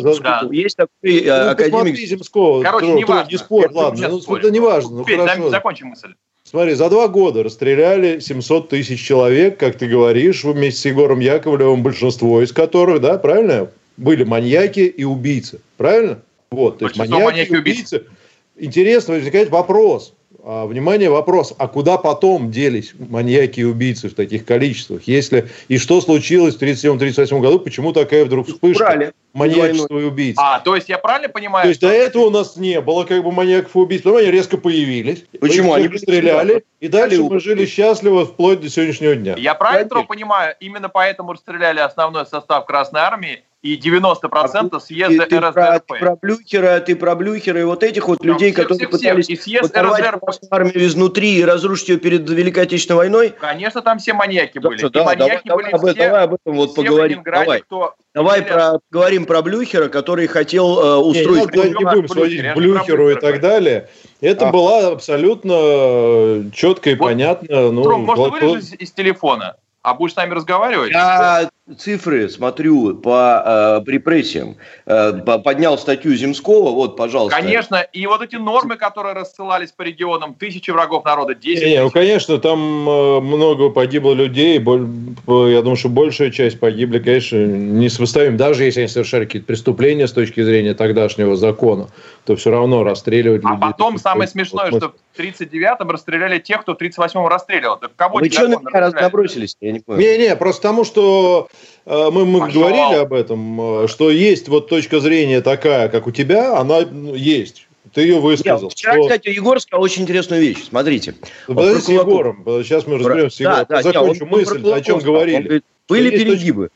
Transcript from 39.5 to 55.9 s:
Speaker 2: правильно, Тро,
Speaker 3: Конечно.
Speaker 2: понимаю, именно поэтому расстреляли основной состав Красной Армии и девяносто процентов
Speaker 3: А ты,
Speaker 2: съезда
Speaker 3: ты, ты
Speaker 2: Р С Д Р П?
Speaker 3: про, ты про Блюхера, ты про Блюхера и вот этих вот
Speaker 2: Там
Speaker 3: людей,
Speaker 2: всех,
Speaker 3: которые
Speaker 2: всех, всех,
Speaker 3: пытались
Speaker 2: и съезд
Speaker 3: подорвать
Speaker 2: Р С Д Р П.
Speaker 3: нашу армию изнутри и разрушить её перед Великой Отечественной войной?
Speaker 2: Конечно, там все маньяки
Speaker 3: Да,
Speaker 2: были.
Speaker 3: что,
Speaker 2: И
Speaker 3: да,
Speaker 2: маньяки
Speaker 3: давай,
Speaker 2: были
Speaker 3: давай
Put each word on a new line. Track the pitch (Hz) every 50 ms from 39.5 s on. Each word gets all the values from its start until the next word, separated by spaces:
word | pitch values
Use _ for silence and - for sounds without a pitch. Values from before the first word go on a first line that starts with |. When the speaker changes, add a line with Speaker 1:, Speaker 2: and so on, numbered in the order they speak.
| 156
Speaker 2:
правильно, | - 196 220 185 196 208 214
Тро, | 247 233
Speaker 3:
Конечно. | 214 - 214
Speaker 2:
понимаю, | 214 214 214 208 190 170 156 156 -
именно | 190 196 202 202 196 185
поэтому | - 190 185 196 190 190 180 175 170
расстреляли | 160 _ - 170 170 170 165 156 151
основной | 147 139 - 170 160 160 160 156 143
состав | - - 147 - - 156 139 -
Красной | - 139 139 139 139 151 151
Армии | 160 190 233 214 180 156 127 - _ _ _ _ -
и | 147 151 135
девяносто | 123 160 175 185 190 190 160 156 - 151
процентов | - 151 151 131 - 202 196 180 170 143 -
Speaker 3:
А |
ты, | - 160
Speaker 2:
съезда | 170 185 180 165 160 165
Speaker 3:
ты, | 160
ты | 175
Speaker 2:
Р | 165 170 165
С | 156
Д | 180 175
Р | 170 170 165
П? | -
Speaker 3:
про, | - -
ты | - 175
про | 180 175
Блюхера, | 165 - 196 220 226 - - - 196 185 180 180 175
ты | 175 180 175
про | 170 170 170 170
Блюхера | 170 185 208 214 208 - 196 170 170 170
и |
вот | 170 170 170 220
этих | 226 214 208 - 175
вот | 175 -
Speaker 2:
Там | - 165
Speaker 3:
людей, | 165 165 196 202 185
Speaker 2:
всех, |
Speaker 3:
которые | - 160 - 180 180
Speaker 2:
всех, | 170 -
всех, | 175 170
Speaker 3:
пытались | - 190 185 180 165 -
Speaker 2:
и | 170
съезд | 165 - 202 220 240 247 - -
Speaker 3:
подорвать | 214 185 190 214 208
Speaker 2:
Р | 214
С |
Д | 226
Р | 208 190
П. | 190
Speaker 3:
нашу | 190 185 - - 190
армию | 196 185 180 180 180 185 180
изнутри | 175 151 165 185 180 180 208 202 214 202
и | 175 175
разрушить | 170 175 175 175 196 196 - - -
её | 180 165
перед | 160 175 175 170 151 151
Великой | 165 165 180 180 175 180 180
Отечественной | 175 180 170 170 - 175 170
войной? | 175 190 208 226 233 220 220 -
Speaker 2:
Конечно, | 151 151 147 160 196 220 - 247
там | 233 226 226 220
все | - 233 214
маньяки | 202 202 196 190 180 151 127 - 139
Speaker 3:
Да, | 123 165
Speaker 2:
были. | 117
Speaker 3:
что, | 104 151 131
Speaker 2:
И |
Speaker 3:
да, | 120 147 165
Speaker 2:
маньяки | 180 175 - 135 - 226 269 - 220
Speaker 3:
давай, | 175 196 208
Speaker 2:
были | 202 180
Speaker 3:
давай | 165 170 185